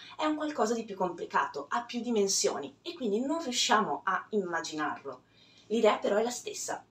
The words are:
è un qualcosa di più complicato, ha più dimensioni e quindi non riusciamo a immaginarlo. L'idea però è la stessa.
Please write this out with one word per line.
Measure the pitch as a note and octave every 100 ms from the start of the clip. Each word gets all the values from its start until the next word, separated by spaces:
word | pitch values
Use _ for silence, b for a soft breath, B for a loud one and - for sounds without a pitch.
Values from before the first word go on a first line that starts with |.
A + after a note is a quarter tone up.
| B -
è |
un | D#4 D4+
qualcosa | D4+ C#4+ A3+
di | A#3
più | A3 F#3+
complicato, | F#3 E3+ - F#3 - C#3+ -
ha | A#3+
più | A#3+ A#3+
dimensioni | A#3 A3 G3 - G3+ - - -
e | E4+
quindi | - A#3+ G#3
non | C#4 E4
riusciamo | C4+ B3 - G#3+ E3+ C#3
a | - F#3 -
immaginarlo. | G#3+ F3+ E3 D#3 D#3 D3 C#3+ C#3 B2+ b b b b -
L'idea | A3 G#3 G#3
però | A#3+ G3+
è |
la | A#3
stessa. | - C#3+ C#3 - - -